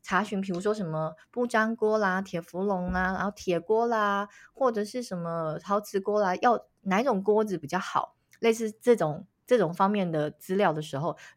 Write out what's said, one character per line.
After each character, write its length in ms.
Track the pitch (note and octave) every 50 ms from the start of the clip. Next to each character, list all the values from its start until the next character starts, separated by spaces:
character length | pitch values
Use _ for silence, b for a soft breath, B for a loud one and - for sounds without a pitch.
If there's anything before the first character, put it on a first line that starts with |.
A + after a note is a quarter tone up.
查 220 | _ - G3 F3+ G#3
询， 180 | G3+ A3 F#3+
比 100 | G3 G3
如 80 | F3+ E3+
说 140 | F#3 G#3 G#3+
什 120 | A3 G3
么 300 | D#3+ D#3 D#3 D#3 D#3 E3 B B B
不 140 | _ A#3+ B3 A#3+
粘 280 | - A3 A3 A3 A3+
锅 220 | A3 A3 G#3+ G#3+ G#3+
啦、 240 | G#3+ F#3+ F#3 F#3
铁 200 | G3+ G3 - E3+
氟 220 | E3+ - - F3 F#3+
龙 280 | G3+ G3 F3+ F3+ F3+
啦， 220 | F3+ F3+ F#3 F#3 F#3+
然 100 | F3 F3
后 80 | G3+
铁 280 | G3+ - - - F3 E3+
锅 260 | E3+ - A3 A3 A#3
啦， 420 | A#3 A#3 A3 G#3 G#3 G3+ G3+ G3+ G3+ B B B B B
或 180 | - C4+ B3+
者 120 | A3+ G#3 G#3
是 200 | G#3 - B3+ A#3+
什 140 | - F#3+ F3
么 420 | E3+ E3+ E3 E3 E3 D#3 D3+ E3
陶 200 | F3 F#3 G3+ G#3
瓷 200 | G3+ - - G3
锅 200 | G3 - G#3 G#3
啦， 140 | G#3 F#3 F3+ F3+
要 280 | - B3 A#3 - - _ _ _
哪 180 | _ G3 F#3 G3
一 40 | B3
种 180 | C#4+ A#3 F#3+
锅 220 | F#3+ G3+ G#3+ G#3+ A3
子 140 | G#3+ F#3+ D#3+
比 100 | D#3 C#3
较 100 | - F#3
好， 380 | F#3 - - - - - _ _ _ _ - _
类 120 | - A#3
似 200 | A3+ A3+ A#3 A3
这 240 | G#3+ - - B3 A#3+
种， 320 | A3 F3 D#3 D3 - - - _ _ _
这 120 | - B3 A#3+
种 160 | F#3+ F3 F3
方 160 | - G3 G3
面 200 | G#3 G#3 F#3+ F3
的 200 | E3 D#3 D3+ D3+
资 240 | D3 _ - - F#3
料 180 | G3 G3+ F3+ D#3
的 80 | D#3
时 160 | D3+ D3+ - C3+
候 200 | D3+ E3+ C#3+ B B B B